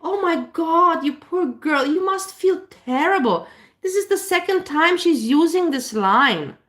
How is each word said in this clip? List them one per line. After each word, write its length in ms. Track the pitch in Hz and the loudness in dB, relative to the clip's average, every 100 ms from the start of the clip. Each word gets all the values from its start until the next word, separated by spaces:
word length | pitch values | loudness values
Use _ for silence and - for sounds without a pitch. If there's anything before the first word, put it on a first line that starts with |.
Oh 180 | 311 403 | -4 -2
my 260 | 392 330 247 | 0 -2 -4
God, 520 | - 320 330 349 320 | -6 0 2 4 2
you 80 | 277 | -4
poor 320 | - - 359 330 | -6 -6 -4 -2
girl, 400 | 240 294 294 269 | -4 -2 0 0
you 180 | 320 | 0
must 300 | 370 381 - | 0 -4 -6
feel 280 | - 370 370 - - | -2 0 0 -4 -20
terrible. 600 | - 254 311 392 247 175 - - - _ | -4 -2 2 2 2 0 -2 -20 -20 _
This 120 | 381 | -4
is 140 | 381 403 | -4 0
the 100 | 392 | -2
second 460 | - 359 349 381 | 0 -2 0 -2
time 320 | - 294 330 359 | -2 0 2 2
she's 280 | 349 302 | 2 0
using 460 | 220 285 330 349 349 | 2 2 2 2 0
this 220 | 277 254 | -2 -4
line. 640 | 214 196 208 277 185 143 - | -2 2 4 2 0 -6 -12